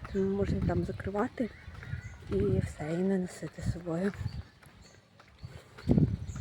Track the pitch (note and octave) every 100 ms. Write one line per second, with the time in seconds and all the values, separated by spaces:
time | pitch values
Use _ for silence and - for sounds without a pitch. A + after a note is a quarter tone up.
0 | - G3 F#3+ G3 F#3+ F#3+ E3 F3 F3 -
1 | G3 G3+ B3 - A3 - - - - -
2 | - - - G4 G4+ F#4+ - - D3+ E3+
3 | F#3+ F#3+ F3+ - D#3 - - E3+ F3 E3
4 | G3 - - - - - - - - -
5 | - - - - - - - - - -
6 | - - - -